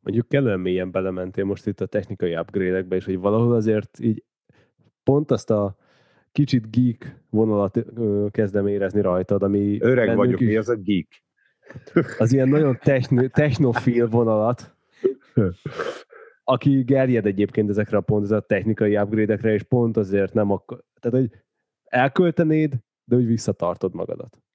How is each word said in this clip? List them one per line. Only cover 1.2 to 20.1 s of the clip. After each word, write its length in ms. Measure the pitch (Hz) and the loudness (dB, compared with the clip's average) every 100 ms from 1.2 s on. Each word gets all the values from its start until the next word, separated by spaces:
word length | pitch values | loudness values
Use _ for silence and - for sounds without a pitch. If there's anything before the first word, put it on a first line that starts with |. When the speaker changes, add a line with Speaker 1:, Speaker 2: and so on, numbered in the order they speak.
| 92 90 | -8 -6
Speaker 1:
most 220 | 98 101 - | -6 -6 -6
itt 140 | 98 | -6
a 60 | 95 | -6
technikai 500 | 107 98 98 90 82 | -6 -6 -6 -4 -4
upgrade-ekbe, 600 | 85 101 92 92 92 92 | -6 -4 -2 -2 -2 -6
és 80 | |
hogy 140 | 87 92 | -4 -4
valahol 360 | 95 110 120 | 0 0 2
azért 460 | 120 110 107 101 - | 2 0 -2 -4 -6
így 240 | 117 110 _ _ _ _ _ _ _ _ | -4 -4 _ _ _ _ _ _ _ _
pont 280 | - 139 156 | 0 0 2
azt 200 | 123 - | -4 0
a 260 | 107 101 98 _ _ _ _ _ | 0 0 -6 _ _ _ _ _
kicsit 380 | - 147 131 110 | -2 0 0 0
geek 540 | 110 123 113 - - _ | 0 0 -2 -12 -20 _
vonalat, 460 | 107 110 104 98 - | 0 2 2 0 -2
ö, 500 | - 113 113 101 104 | -6 -6 -2 -2 -2
kezdem 360 | 104 104 101 101 | -2 -2 0 -2
érezni 340 | 101 98 104 | -2 -2 0
rajtad, 420 | 95 90 92 101 | 0 0 0 0
ami 360 | 98 101 101 101 | 0 0 0 0
Speaker 2:
Öreg 260 | 120 127 113 | 2 2 2
Speaker 1:
bennünk 180 | 113 | 2
Speaker 2:
vagyok, 160 | 113 - | 2 2
Speaker 1:
is 60 | 120 | 2
Speaker 2:
mi 100 | 107 | 0
az 120 | 107 | 0
a 80 | 117 | -4
geek? 480 | 95 95 82 _ _ _ _ _ _ - - - 156 - | 0 -2 -2 _ _ _ _ _ _ -20 -2 -2 -2 0
Speaker 1:
az 140 | 113 | 2
ilyen 160 | 135 131 | 4 4
nagyon 300 | 147 151 120 | 4 2 2
techni-, 480 | - 135 120 127 127 | 2 0 2 2 2
technofil 800 | - 147 - 135 120 123 117 117 | 2 0 2 2 2 0 2 2
vonalat, 680 | 117 113 110 107 120 - _ _ _ - - _ - 98 90 - - - - - - - _ | 2 2 2 0 -2 -8 _ _ _ -4 -4 _ 0 0 -2 -14 -10 -10 -10 -18 -20 -20 _
aki 380 | - 127 143 135 | -2 0 2 2
gerjed 440 | 123 135 131 120 104 | 2 2 2 2 0
egyébként 420 | 98 104 - 104 | 0 -2 0 -2
ezekre 280 | 101 107 101 | -2 -2 -2
a 40 | |
pont, 300 | 92 107 101 | 0 -2 0
a 100 | 107 | -2
technikai 560 | - 101 110 107 107 104 | 0 -2 -2 0 0 2
upgrade-ekre, 560 | 104 110 107 104 110 | 0 -2 0 0 0
és 100 | 107 | -2
pont 340 | - 123 117 110 | 0 0 0 -2
azért 380 | 98 | -2